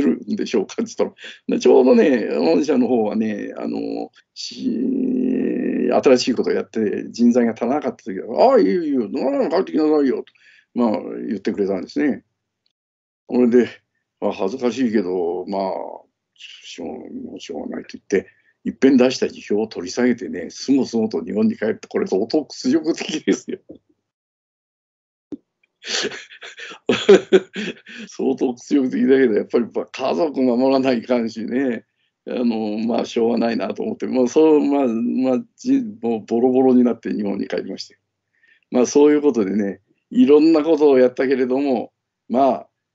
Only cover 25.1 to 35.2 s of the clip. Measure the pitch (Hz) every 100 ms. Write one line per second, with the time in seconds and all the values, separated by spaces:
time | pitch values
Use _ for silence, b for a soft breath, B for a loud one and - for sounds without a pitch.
25.1 | _ _ - _ _ _ _ - - -
26.1 | - - - - - - - - - -
27.1 | 190 - 190 - - 196 - - 233 208
28.1 | - 127 127 135 120 - 143 131 - 123
29.1 | 135 127 101 101 127 104 107 - - 131
30.1 | 156 160 131 127 120 135 135 131 120 -
31.1 | 123 113 107 110 123 135 110 - _ _
32.1 | _ - 117 120 110 107 107 113 117 -
33.1 | 120 113 117 117 117 101 107 110 - 110
34.1 | 123 123 156 156 151 143 143 131 113 120
35.1 | 120